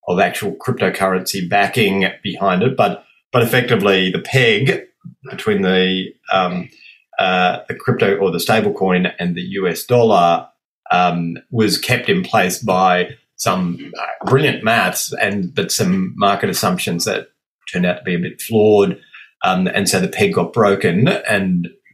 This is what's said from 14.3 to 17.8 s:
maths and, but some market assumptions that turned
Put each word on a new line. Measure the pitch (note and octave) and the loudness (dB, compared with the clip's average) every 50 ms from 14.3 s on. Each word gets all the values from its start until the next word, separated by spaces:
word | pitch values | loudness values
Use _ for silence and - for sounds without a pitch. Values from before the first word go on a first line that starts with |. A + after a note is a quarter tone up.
| B2 C#3 D#3 C3+ G2+ - F#2 | 2 4 4 2 -2 -2 0
maths | A2 A#2 A2+ G2 F2+ F2+ - - - - | 0 2 2 2 0 -2 -4 -8 -8 -4
and, | G2+ G#2+ G#2 G2 G#2 F#2 F2 - | -4 -2 -2 -2 -2 -4 -4 -4
but | - G2 F2 - | -4 -4 -2 -2
some | - A2+ F#2 F#2 F#2+ F#2 - - | -2 0 0 0 0 -2 -4 -4
market | - G2+ G2 G2+ - - G2+ | 0 0 0 0 0 -2 -4
assumptions | F2+ - - G2 F2+ F2 - - F2+ E2+ - | -2 0 0 0 -2 -2 -4 -4 -4 -4 -2
that | - G2+ G#2 - _ _ _ _ _ _ _ _ - - | -4 -4 -4 -6 _ _ _ _ _ _ _ _ -10 -4
turned | F#2 | -2